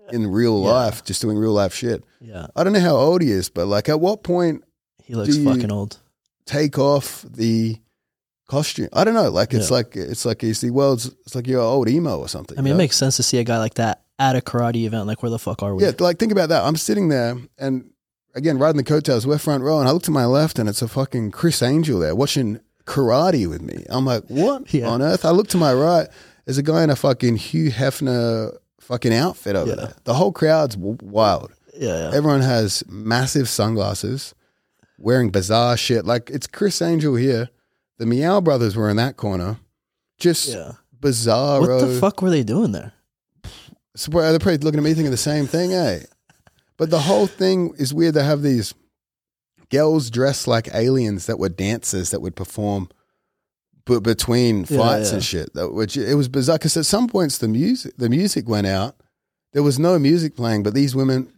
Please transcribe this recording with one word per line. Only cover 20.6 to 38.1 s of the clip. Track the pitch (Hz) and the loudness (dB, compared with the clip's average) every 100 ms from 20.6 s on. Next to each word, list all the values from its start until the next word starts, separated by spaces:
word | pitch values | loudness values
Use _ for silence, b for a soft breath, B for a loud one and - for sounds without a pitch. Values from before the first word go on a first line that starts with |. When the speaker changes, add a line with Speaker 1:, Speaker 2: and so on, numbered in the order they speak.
| 104 | -2
Speaker 1:
it's | 101 | -2
a | 117 | -4
fucking | 135 135 123 107 | -4 -4 -4 -6
Chris | - 165 - | -2 -2 0
Angel | 123 151 151 101 | 0 2 0 0
there | 80 92 | 0 0
watching | 139 143 117 110 _ _ - | 0 0 -2 -4 _ _ -6
karate | 139 123 127 180 156 87 | 0 2 2 2 0 -2
with | 80 | -4
me. | 85 50 50 | -10 -12 -6
I'm | 127 135 | -2 -2
like, | 120 - | -2 -4
"What | 127 214 269 - | 0 0 -2 -2
Speaker 2:
Yeah. | 143 120 | -2 0
Speaker 1:
on | 120 | 0
earth?" | 147 185 160 | 0 0 2
I | |
look | 180 214 | 2 2
to | 185 | 0
my | 151 | 2
right, | 127 156 175 - B B B - | 2 4 2 0 B B B -6
there's | 131 | -2
a | |
guy | 147 160 | 0 2
in | 160 | 2
a | 131 | 2
fucking | 139 123 123 113 | 0 2 0 0
Hugh | - 156 156 | -2 -2 -2
Hefner | 110 139 - 135 123 117 113 110 - _ _ | 0 -2 -2 -2 0 0 -2 -6 -12 _ _
fucking | - 123 123 | -8 -4 0
outfit | 113 165 - - 98 | 2 0 -4 -4 -2
over | 76 | -2
Speaker 2:
Yeah. | - | -4
Speaker 1:
there. | - - - | -8 -10 -2
The | 123 | 2
whole | 196 | 0
crowd's | - 156 160 143 101 | 2 2 2 0 -4
w-, | 95 117 | -8 -8
wild. | 98 104 107 85 65 _ _ - | -4 2 2 2 -4 _ _ -8
Speaker 2:
Yeah, | 120 82 80 | -4 -4 -2
yeah. | 143 | 0
Speaker 1:
Everyone | 151 139 | 2 2
has | 131 120 104 - - | 2 2 0 -2 -8
massive | 101 110 120 131 143 123 | -8 -2 0 0 0 -2
sunglasses, | - 104 113 101 98 101 131 - _ _ _ _ _ _ _ | 0 0 0 -2 -4 -6 -8 -10 _ _ _ _ _ _ _
wearing | 110 127 117 | 0 2 2
bizarre | 98 92 110 120 117 | 0 2 2 2 0
shit. | - 117 92 | 0 0 0
Like, | 123 - | -4 -4
it's | 139 - | -10 -10
Chris | - 202 - | -2 -2 0
Angel | 170 165 151 120 | 0 0 0 2
here. | 131 117 123 _ _ _ _ _ | 2 0 -4 _ _ _ _ _
The | |
Meow | 117 | -2